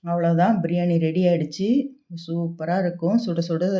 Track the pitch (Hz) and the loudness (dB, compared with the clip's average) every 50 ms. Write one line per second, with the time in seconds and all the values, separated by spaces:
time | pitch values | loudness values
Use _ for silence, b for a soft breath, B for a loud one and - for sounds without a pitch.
0 | _ 170 170 175 170 170 170 165 175 202 226 196 165 165 170 175 175 175 170 170 | _ -4 -2 0 2 2 4 4 4 4 2 2 0 -2 0 0 0 2 2 2
1 | 160 160 160 180 185 180 175 160 147 147 - - 190 208 247 285 - - - _ | 2 0 0 2 2 4 4 2 0 -4 -4 -4 0 2 2 2 0 -2 -8 _
2 | _ _ 170 165 170 - 165 170 170 165 170 170 156 160 175 190 190 175 170 175 | _ _ -16 -14 -10 -6 -4 -4 -4 -4 -6 -8 -4 -2 -2 0 0 -2 -4 -2
3 | - 175 208 233 233 - 170 165 170 170 170 160 170 190 196 | -2 0 0 0 0 0 -2 -2 -2 -2 -2 -2 -2 0 0